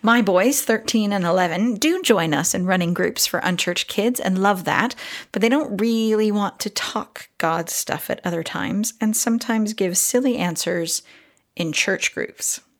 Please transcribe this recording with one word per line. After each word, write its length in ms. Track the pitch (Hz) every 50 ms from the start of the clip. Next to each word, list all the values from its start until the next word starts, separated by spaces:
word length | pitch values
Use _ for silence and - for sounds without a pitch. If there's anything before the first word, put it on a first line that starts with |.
My 200 | - 220 233 240
boys, 400 | 220 196 185 180 196 254 285 -
thirteen 500 | - - 220 220 220 - - 220 214 202
and 140 | 202 196 180
eleven, 500 | 170 170 185 180 170 160 180 214 247 233
do 260 | 202 - 311 349 370
join 320 | 370 - 226 185 165 160 151
us 220 | 143 165 - -
in 100 | 190 180
running 280 | 180 185 185 175 170 175
groups 340 | 175 185 175 - - -
for 140 | - - 175 -
unchurched 460 | 185 180 175 - 180 175 - - -
kids 320 | - - 202 240 247 247
and 200 | - 190 190 185
love 220 | 190 202 208 185 165
that, 320 | 151 - 131 196 254 - - - - - - - _ -
but 80 | 202
they 80 | 196 226
don't 320 | 254 294 302 - 208 185
really 500 | 214 233 226 226 220 220 214 214 220 214
want 280 | 208 208 202 190 - -
to 100 | - 208
talk 580 | - - - - - 220 - - _ - - - _
God 320 | _ - 165 165 165 165 170
stuff 400 | - - - - - - - -
at 120 | - - -
other 200 | 175 170 165 165
times 500 | - - 170 175 - - 202 214 - - _
and 160 | 226 220 214
sometimes 560 | - - 240 226 233 - - 233 220 214 208 220
give 240 | - 196 180 180
silly 400 | - - - - 247 262 269 233
answers 640 | - 175 175 165 - - 170 180 175 165 165 - - - - - - _ _ _ _ _ _ _
in 160 | - 175 160 151
church 400 | - - - 190 - - - -
groups. 480 | - - - - - - - - - _ _ _